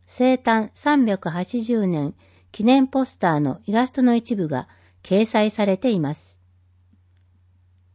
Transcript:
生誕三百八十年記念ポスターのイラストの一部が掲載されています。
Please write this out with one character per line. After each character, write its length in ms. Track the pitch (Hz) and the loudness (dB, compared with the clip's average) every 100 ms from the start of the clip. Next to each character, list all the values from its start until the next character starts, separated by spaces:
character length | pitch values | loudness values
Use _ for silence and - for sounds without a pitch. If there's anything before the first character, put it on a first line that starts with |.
| _ | _
生 300 | - 254 254 | -2 0 2
誕 340 | 233 226 214 | 0 0 -2
三 320 | - 294 294 | -6 0 2
百 240 | 220 190 170 | 2 0 -4
八 320 | 170 185 240 | -6 -6 -6
十 260 | 220 233 190 | -2 -2 0
年 280 | 160 143 - _ _ _ | -2 -4 -8 _ _ _
記 140 | - | -2
念 220 | 220 269 262 | 2 4 2
ポ 180 | 269 | -2
ス 140 | 254 - | -4 -2
タ 160 | 180 | 0
ー 60 | 151 | 0
の 200 | 143 - - | -2 -4 -4
イ 60 | |
ラ 140 | 214 254 | -2 -2
ス 40 | |
ト 100 | - | 0
の 140 | 247 | 0
一 220 | 233 233 208 | 0 -2 -4
部 120 | 156 | -4
が 220 | 131 - _ _ _ | -6 -8 _ _ _
掲 240 | - 190 220 | -2 0 2
載 240 | 214 214 | 0 0
さ 160 | - 202 | 0 -2
れ 100 | 190 | 0
て 140 | 254 | 0
い 100 | 190 | 0
ま 140 | 143 | -2
す。 240 | 156 - _ _ _ _ _ _ _ _ _ _ _ _ _ _ _ _ | -6 -14 _ _ _ _ _ _ _ _ _ _ _ _ _ _ _ _